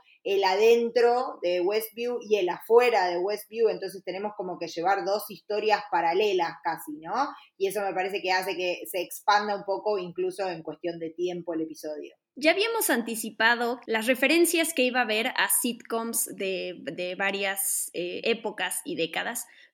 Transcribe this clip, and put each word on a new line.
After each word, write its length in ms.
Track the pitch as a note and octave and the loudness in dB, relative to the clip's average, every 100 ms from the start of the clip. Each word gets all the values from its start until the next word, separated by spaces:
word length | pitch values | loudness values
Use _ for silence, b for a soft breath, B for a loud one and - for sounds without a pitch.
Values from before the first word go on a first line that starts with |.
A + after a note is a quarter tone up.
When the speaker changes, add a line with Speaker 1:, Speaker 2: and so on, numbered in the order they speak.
| B B | B B
Speaker 1:
el 180 | - G3 | -2 2
adentro 960 | F#3+ F#3+ A3+ A#3 A#3 A#3+ A#3+ B3 C4+ B3 | 4 6 8 6 6 4 4 4 0 -4
de 200 | F3 F3+ | 0 2
Westview 580 | F3 G#3+ A3 A3+ A#3+ A#3+ G#3 | 2 0 -2 -6 -4 -4 0
y 80 | G#3 | 2
el 120 | F3+ | 2
afuera 580 | E3+ - A#3 B3 G#3+ F3+ | -2 6 6 8 4 2
de 120 | F3 | 0
Westview, 500 | F#3+ G#3 - A3 A3 | -2 -4 -6 0 2
entonces 340 | F3+ F#3+ F#3+ | 2 -6 -10
tenemos 280 | F#3 F#3 G#3 - | -8 -6 -6 -6
como 220 | F#3 E3 | -8 -6
que 80 | E3 | -8
llevar 380 | E3+ E3+ G3 | -2 0 0
dos 260 | F3+ G#3 - | 0 -2 -4
historias 500 | F#3 - G#3 G#3+ G#3 - | -12 -6 -2 2 0 0
paralelas 640 | F3 E3 F3+ G#3+ F#3 E3 D3+ | 0 2 2 2 2 0 -4
casi, 340 | E3+ D#3+ - D3+ | -4 -4 -8 -12
¿no? 300 | E3 A3 D4 D4 B - | -6 -2 -2 -6 B -4
Y 120 | G3 | -2
eso 120 | G3+ | -2
me 140 | G3 | -2
parece 260 | F3+ F#3+ G3+ | -2 -2 -2
que 120 | F#3 | 0
hace 240 | F#3 F#3+ F3 | 0 0 -2
que 260 | F3+ F3 - | -2 -2 -4
se 100 | F#3 | -6
expanda 540 | F3 - - G#3 G#3 | -6 -4 2 2 2
un 100 | G3+ | -4
poco 320 | G3 F#3+ G#3+ G#3 | -2 -2 0 -2
incluso 540 | F3+ F3 F#3 F3 F#3+ | -2 -4 -4 -2 -6
en 140 | E3 | -6
cuestión 340 | D#3+ D3 F3 E3+ | -10 -8 -6 -6
de 120 | D#3+ | -8
tiempo 440 | E3 F3+ F3 E3+ | -4 -4 -4 -4
el 80 | D#3+ | -4
episodio. 540 | D#3+ D3+ D3+ D3+ C#3+ - _ | -4 -8 -10 -10 -12 -16 _
Speaker 2:
Ya 160 | - D4+ | -2 2
habíamos 400 | F#4 A4+ A4+ - | 2 2 0 0
anticipado 920 | B3+ A3+ A3 A3+ - A3 A#3 A#3+ B3 - | 0 0 -4 -6 2 2 4 0 -4 -2
las 200 | A3 A3 | 0 2
referencias 680 | B3+ C4+ E4 F4 E4+ E4 | 2 4 6 4 4 0
que 80 | - | 2
iba 180 | B3+ B3 | 0 2
a 40 | |
haber 240 | A3 G#3+ B3 | 0 0 0
a 200 | - G3 | 0 0
sitcoms 800 | - B3 A#3 - A#3 A3+ A3+ - F#3 | 2 0 -4 -4 -4 -2 -4 -4 -4
de, 400 | G3 F#3 F3+ E3+ | -4 -4 -6 -8
de 320 | E3 E3 F3+ | -10 -6 -6
varias, 760 | F#3 G3 G3 G3 G3 - - - | -2 -2 0 -2 -2 -2 -4 -4
eh, 260 | - F3 F3+ | -6 -6 -4
épocas 560 | - A3+ A3 - F#3 - | -2 -2 -4 -4 -6 -6
y 100 | - - | -6 -4
décadas, 500 | D#3+ F3 F#3+ A#3+ - b b | -4 -4 -6 -8 -12 b b